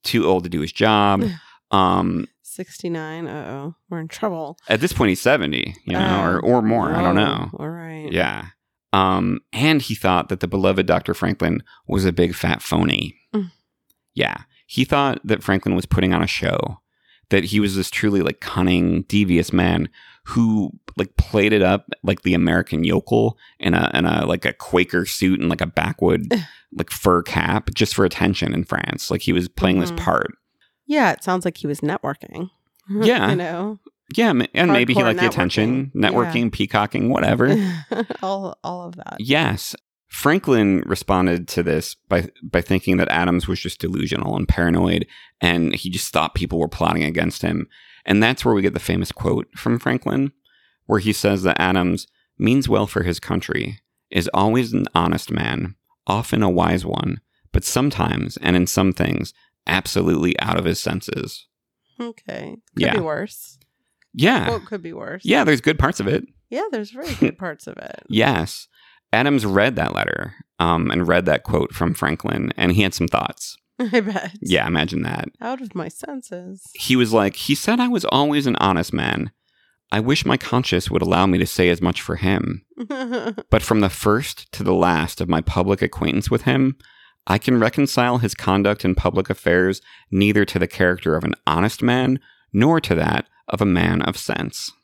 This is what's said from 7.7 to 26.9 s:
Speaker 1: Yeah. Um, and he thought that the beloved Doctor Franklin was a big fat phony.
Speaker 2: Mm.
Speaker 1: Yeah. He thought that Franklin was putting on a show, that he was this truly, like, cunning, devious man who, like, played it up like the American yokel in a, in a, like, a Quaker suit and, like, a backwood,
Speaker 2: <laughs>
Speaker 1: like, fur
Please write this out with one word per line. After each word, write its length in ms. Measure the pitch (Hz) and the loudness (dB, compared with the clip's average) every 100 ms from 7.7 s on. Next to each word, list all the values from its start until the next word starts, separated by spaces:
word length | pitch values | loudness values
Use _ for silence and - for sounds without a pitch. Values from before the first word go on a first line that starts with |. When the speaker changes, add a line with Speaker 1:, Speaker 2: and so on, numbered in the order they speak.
| 170 165 160 151 | -12 -14 -12 -6
Speaker 1:
Yeah. 360 | 90 73 50 92 _ _ _ _ | -2 -2 -4 -12 _ _ _ _
Um, 500 | 98 95 92 95 95 _ | 2 2 2 0 -2 _
and 260 | 110 147 156 | -2 2 2
he 140 | 120 | 0
thought 360 | 110 98 90 - | -2 2 2 0
that 100 | 95 | -4
the 80 | 90 | -2
beloved 400 | 98 95 95 90 | 2 2 2 2
Doctor 260 | 87 - | 2 0
Franklin 480 | 85 90 95 82 85 - - - | -2 -2 0 0 -2 -4 -20 -4
was 180 | 98 95 | 0 2
a 60 | |
big 220 | 82 87 | 2 0
fat 300 | 87 - - | 0 -4 -4
phony. 520 | - 87 87 - - - _ 214 | -2 0 0 0 -4 -10 _ -6
Speaker 2:
Mm. 160 | 185 _ _ _ _ _ _ - | -6 _ _ _ _ _ _ -4
Speaker 1:
Yeah. 220 | - - - _ _ | -4 -4 -14 _ _
He 180 | - | -2
thought 360 | - 147 139 - | 0 2 0 -2
that 200 | 101 101 | -2 -2
Franklin 320 | - 95 104 92 | 0 0 0 -2
was 100 | - | 0
putting 260 | - 92 | 2 2
on 120 | 85 | 2
a 40 | 85 | 0
show, 540 | - - - - 95 _ _ _ _ _ | -2 -2 -2 -4 -10 _ _ _ _ _
that 140 | 98 | 0
he 160 | 87 107 | 2 0
was 160 | 101 98 | 2 0
this 160 | 90 | -4
truly, 300 | - 107 98 | -2 0 2
like, 180 | 78 - | 0 -4
cunning, 640 | - - 92 90 87 85 | -6 0 2 2 2 0
devious 500 | - 101 98 85 87 | 0 0 4 2 2
man 340 | 90 90 87 82 - - _ - | 2 2 0 -2 -10 -20 _ -4
who, 460 | - 113 107 90 - - - | 2 2 2 -2 -8 -12 -6
like, 180 | 95 - | -4 -2
played 360 | - 110 104 | 0 2 4
it 80 | 107 | 4
up 240 | 92 101 - - | 4 2 -2 -4
like 220 | - 98 | -2 0
the 100 | 92 | 2
American 500 | 87 85 85 87 78 | 2 2 2 0 -2
yokel 540 | 85 87 - 117 113 - - _ | 0 0 2 2 2 -2 -20 _
in 160 | - 85 | 0 2
a, 160 | - | 2
in 120 | 67 85 | 0 0
a, 200 | 78 76 | 0 0
like, 180 | 87 64 | -2 -2
a 80 | |
Quaker 520 | - - 90 87 87 90 | -6 0 2 2 0 -2
suit 340 | - 92 95 | 0 0 2
and, 100 | 85 | 0
like, 100 | - | 0
a 60 | - | -2
backwood, 680 | - 82 - 87 85 - 226 160 | 0 -2 2 2 2 0 -2 -2
Speaker 2:
<laughs> 200 | - _ | -14 _
Speaker 1:
like, 160 | - | -8
fur 320 | 82 | -8